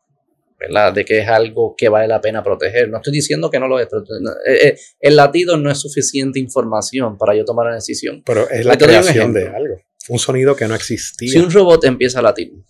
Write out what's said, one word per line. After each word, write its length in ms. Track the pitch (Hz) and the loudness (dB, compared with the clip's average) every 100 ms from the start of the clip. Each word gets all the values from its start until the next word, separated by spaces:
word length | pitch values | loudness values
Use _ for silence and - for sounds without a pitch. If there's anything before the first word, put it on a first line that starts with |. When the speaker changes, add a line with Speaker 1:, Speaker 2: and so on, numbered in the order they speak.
| _ _ _ _ _ - | _ _ _ _ _ -14
Speaker 1:
¿verdad? 320 | - 95 101 | -4 0 2
De 140 | 98 - | 0 0
que 140 | 110 | 0
es 100 | 104 | 2
algo 440 | 113 113 113 113 - | 0 0 -2 -4 0
que 100 | 117 | 2
vale 220 | 107 110 | 2 2
la 100 | 110 | 0
pena 240 | 107 110 | -2 -4
proteger. 460 | 101 98 95 117 113 | -4 -4 -2 -2 -2
No 80 | 110 | -4
estoy 160 | 143 | -4
diciendo 360 | 147 - 151 160 | -4 -4 -4 -4
que 80 | 139 | -4
no 120 | 131 | -2
lo 100 | 131 | -2
es, 80 | 113 | -4
pero, 140 | 107 98 110 113 - - | -8 -8 -10 -10 -6 0
eh, 220 | 131 143 | 4 4
eh, 100 | 147 - _ | 2 -8 _
el 160 | 143 147 | 4 6
latido 400 | 143 165 175 160 | 4 2 0 0
no 160 | 143 | 0
es 60 | 139 | -4
suficiente 580 | 143 147 127 139 135 135 | -6 -4 -4 -4 -4 -4
información 800 | 123 135 113 107 - 131 120 101 | -4 -4 -2 -4 -4 -4 -6 -2
para 160 | 107 | 0
yo 120 | 107 107 | 0 0
tomar 220 | 117 117 | -2 -4
una 80 | 113 | -6
decisión. 460 | 110 - 117 - - | -8 -8 -8 -8 -4
Speaker 2:
Pero 240 | 113 120 | -2 -2
es 160 | 120 120 | 0 2
la 80 | |
Speaker 1:
Yo 60 | 123 | 4
te 60 | 147 | 6
doy 80 | - | 6
un 60 | |
Speaker 2:
creación 320 | 185 127 110 | 4 2 2
de 60 | 104 | 0
Speaker 1:
ejemplo. 140 | 95 101 | -4 -6
Speaker 2:
algo, 180 | 143 92 _ _ - | -8 -10 _ _ -6
un 100 | 120 | -4
sonido 360 | - 131 135 139 | -2 0 2 2
que 100 | 110 | -2
no 80 | 110 | -4
existía. 560 | - 110 - - 120 | -6 -8 -10 -10 0
Speaker 1:
Si 60 | 143 | 2
un 100 | 175 | 4
robot 360 | 190 180 165 135 | 4 6 4 4
empieza 340 | 123 127 127 | 0 -2 0
a 40 | |
latir, 280 | 113 - 87 95 | 0 0 -6 -16